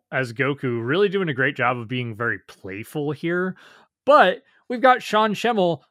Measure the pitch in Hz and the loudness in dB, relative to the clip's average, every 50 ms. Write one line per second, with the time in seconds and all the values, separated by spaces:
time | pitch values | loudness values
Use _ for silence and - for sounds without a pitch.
0 | _ _ 160 135 131 117 113 120 131 135 143 135 - 131 120 117 113 120 147 185 | _ _ -6 -4 -4 -4 -2 -2 -2 -2 -2 -2 -4 -4 -4 -4 -2 -2 0 0
1 | 208 196 175 196 190 160 135 120 131 143 143 - 123 123 127 123 117 104 127 127 | 0 0 0 -2 -4 -4 -2 -2 -2 -2 0 0 0 0 0 -2 -6 -8 -6 -6
2 | 123 117 110 101 120 117 107 90 - - - - - 95 95 101 110 - - 156 | -6 -6 -6 -4 -4 -4 -4 -6 -8 -16 -20 -18 -16 -14 -12 -12 -12 -10 -8 -6
3 | 143 147 151 - - 165 175 180 185 190 185 - - - - - _ _ _ _ | -6 -6 -6 -6 -6 -4 -4 -2 -4 -4 -6 -10 -16 -20 -20 -20 _ _ _ _
4 | _ 247 294 294 220 185 190 - - _ _ _ _ - 247 240 233 254 254 240 | _ 4 6 6 6 6 2 0 -6 _ _ _ _ -8 -2 2 4 4 4 4
5 | - - 208 214 220 220 202 - - 233 240 208 180 175 165 - _ _ | 2 0 0 2 2 2 0 0 0 0 2 2 2 2 0 -2 _ _